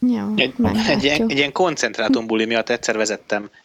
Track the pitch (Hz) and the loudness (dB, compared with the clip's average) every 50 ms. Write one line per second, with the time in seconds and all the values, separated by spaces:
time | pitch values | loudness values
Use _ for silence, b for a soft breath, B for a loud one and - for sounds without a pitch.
0 | - 254 240 220 202 - 214 214 131 131 - - 240 214 202 220 220 226 151 - | 0 0 0 0 -2 -2 -2 0 0 0 0 0 0 0 2 0 0 0 0 2
1 | - 139 147 151 226 226 143 139 143 143 135 - 185 180 151 - - 117 104 - | 2 0 0 0 0 0 0 0 0 0 0 0 0 0 0 0 -2 -4 -2 -2
2 | 113 107 135 120 113 113 113 110 110 110 117 113 110 - 120 117 - - 113 107 | 0 0 0 0 0 0 0 0 0 2 0 0 0 0 -2 -2 -2 -2 0 0
3 | 107 104 104 98 - - 110 104 104 104 - b b | 0 -2 -2 -4 -4 -4 -4 -4 -4 -6 -14 b b